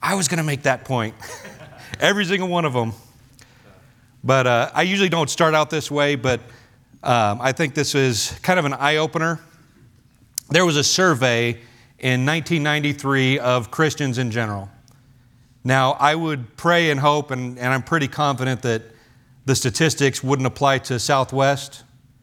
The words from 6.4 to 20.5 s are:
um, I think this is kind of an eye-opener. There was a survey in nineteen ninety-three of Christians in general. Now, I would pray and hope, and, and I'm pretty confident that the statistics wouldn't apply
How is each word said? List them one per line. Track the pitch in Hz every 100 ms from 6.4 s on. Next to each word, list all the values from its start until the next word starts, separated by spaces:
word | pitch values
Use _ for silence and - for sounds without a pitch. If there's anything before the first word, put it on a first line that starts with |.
| - - _ _ _ -
um, | - 120 104 110
I | 127
think | 135 156
this | 151 139
is | 143 131 107 - -
kind | - 185
of |
an | 143
eye-opener. | 127 143 156 156 165 165 160 - _ _ _ - _ _ _ _ - -
There | 165
was | 180 147
a |
survey | - - 185 135 127 117 120 113 - - _ _
in | 131 127
nineteen | 131 160 - 170
ninety-three | 147 151 147 143 135 135 131 135
of | 123 123 110
Christians | - 156 - 139 120
in | 123
general. | 110 110 101 101 - _ - _ _ _ _ _ _
Now, | 127 131 131
I | 143 143
would | 160 160 143 117 -
pray | 170 170 165
and | 139
hope, | 147 147 143
and, | 127 127 123
and | 123
I'm | 131
pretty | - 165 139
confident | - 147 123 131 127
that | 123 113 - - _ _ _ _
the | -
statistics | 127 123 - 160 - 139 -
wouldn't | 131 139
apply | 127